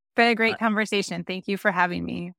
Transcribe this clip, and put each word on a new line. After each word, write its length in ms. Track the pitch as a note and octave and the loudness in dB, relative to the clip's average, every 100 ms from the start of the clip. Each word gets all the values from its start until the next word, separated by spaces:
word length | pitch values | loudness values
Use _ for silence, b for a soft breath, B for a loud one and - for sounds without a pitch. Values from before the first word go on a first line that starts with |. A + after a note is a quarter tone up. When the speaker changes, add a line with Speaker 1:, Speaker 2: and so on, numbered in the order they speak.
| _ | _
Speaker 1:
been 140 | - A#3 | 2 4
a 60 | |
great 200 | A3 A3+ | 4 0
Speaker 2:
I 40 | - | 0
Speaker 1:
conversation. 680 | A3+ G#3+ G#3 G3+ F#3+ F3 | 0 0 0 -2 -2 -6
Thank 240 | E3+ F#3 - | -6 -6 -4
you 80 | G3 | 0
for 160 | G#3 | 2
having 320 | F3+ F3+ F3 | 2 2 0
me. 280 | F3 F3+ F3 | -6 -8 -10